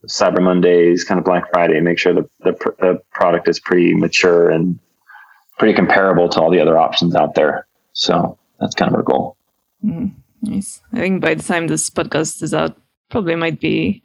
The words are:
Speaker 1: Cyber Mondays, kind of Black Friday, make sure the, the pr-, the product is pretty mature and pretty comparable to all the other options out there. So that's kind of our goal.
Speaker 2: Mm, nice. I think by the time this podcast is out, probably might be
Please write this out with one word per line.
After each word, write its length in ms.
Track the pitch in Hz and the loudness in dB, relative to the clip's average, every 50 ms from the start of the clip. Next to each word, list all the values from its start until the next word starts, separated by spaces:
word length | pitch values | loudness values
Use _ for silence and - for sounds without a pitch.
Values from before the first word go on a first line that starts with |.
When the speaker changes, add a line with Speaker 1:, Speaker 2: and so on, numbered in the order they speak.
| - | -14
Speaker 1:
Cyber 360 | - - - 104 92 87 90 | -10 -2 0 0 2 2 2
Mondays, 600 | 92 92 90 90 90 90 87 87 85 85 87 87 - | 2 2 2 4 4 4 4 4 4 4 2 0 0
kind 140 | - 101 90 | -2 -2 -2
of 60 | 82 | 0
Black 200 | 92 90 87 85 - | 0 0 0 0 -2
Friday, 280 | - 90 85 85 80 78 | 0 0 2 2 2 2
make 160 | 82 87 87 | 2 0 0
sure 160 | - - 90 | 0 0 0
the, 160 | 87 87 82 - _ _ | 0 0 -2 -4 _ _
the 140 | - 92 87 | -4 -4 -4
pr-, 160 | - - - - _ | -2 -6 -6 -4 _
the 200 | 98 92 90 90 _ _ | 0 0 0 -2 _ _
product 340 | _ - 95 90 85 87 - | _ 0 0 2 2 0 0
is 140 | - 85 - | -2 -2 -2
pretty 340 | _ - 90 90 87 87 85 | _ 0 2 2 4 4 2
mature 560 | 87 87 82 - - 92 90 87 85 85 85 | 2 0 0 0 2 2 4 4 4 4 2
and 260 | 82 82 85 90 85 - _ _ _ _ _ _ - - - _ _ _ _ _ _ - | 2 2 0 -2 -4 -6 _ _ _ _ _ _ -20 -20 -20 _ _ _ _ _ _ 0
pretty 140 | - 110 98 | 0 2 4
comparable 540 | 98 92 80 87 98 98 95 90 85 87 85 | 2 2 2 2 2 2 2 2 2 2 0
to 120 | - - | 0 0
all 100 | 82 82 | 2 2
the 80 | 90 90 | 4 4
other 180 | 78 80 80 | 4 4 4
options 380 | 80 80 - - - 85 85 85 | 2 2 0 0 -2 -2 0 0
out 220 | 85 76 76 - | 0 0 0 0
there. 320 | - 76 71 - - - _ _ _ _ _ | 0 0 0 0 -4 -10 _ _ _ _ _
So 440 | _ - - - 87 87 - - - _ _ _ _ _ | _ -6 -2 -2 0 0 -2 -4 -6 _ _ _ _ _
that's 160 | - - - | -8 -8 -4
kind 160 | - - - | -2 -2 -2
of 60 | - | 0
our 80 | - - | -2 0
goal. 320 | - 65 - - - - _ _ _ _ _ _ _ _ _ - | 0 0 -2 -2 -6 -12 _ _ _ _ _ _ _ _ _ -6
Speaker 2:
Mm, 280 | 214 170 165 - 196 - - _ _ _ _ | -6 -6 -4 -8 -8 -8 -12 _ _ _ _
nice. 380 | - 208 - 196 196 - - - _ _ | -10 -6 -6 -6 -8 -8 -16 -20 _ _
I 40 | - | -6
think 240 | - 170 185 190 175 | -4 -2 -2 -2 0
by 140 | 160 160 160 | 0 -2 -2
the 80 | 160 156 | -2 -4
time 240 | - 180 170 165 160 | -4 -4 -2 -2 -2
this 200 | 156 156 - - | -4 -4 -4 -6
podcast 540 | _ - 165 - - 151 160 156 - - | _ -6 -6 -2 -2 -4 -4 -4 -6 -8
is 100 | 170 151 | -8 -4
out, 240 | 160 156 160 165 - _ _ _ _ _ _ _ | -2 -2 -2 -2 -4 _ _ _ _ _ _ _
probably 260 | - 247 196 165 165 | -6 -4 -2 -2 -4
might 240 | 170 165 165 160 - | -2 -4 -4 -6 -4
be 420 | - - 160 160 160 185 202 - _ | -4 -2 -2 -2 -2 -4 -6 -6 _